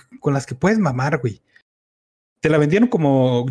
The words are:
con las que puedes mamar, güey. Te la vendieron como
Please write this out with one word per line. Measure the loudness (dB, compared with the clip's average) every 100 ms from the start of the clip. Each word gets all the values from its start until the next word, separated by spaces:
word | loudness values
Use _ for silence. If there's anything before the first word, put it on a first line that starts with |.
| -20 -8
con | -4
las | -4 -4
que | -4
puedes | -2 0
mamar, | 0 -2 -2 -4
güey. | -4 -8 _ _ _ _ _ _ _ _ _ _
Te | 0
la | 2
vendieron | 2 2 2
como | 2 2 2 2 0 -2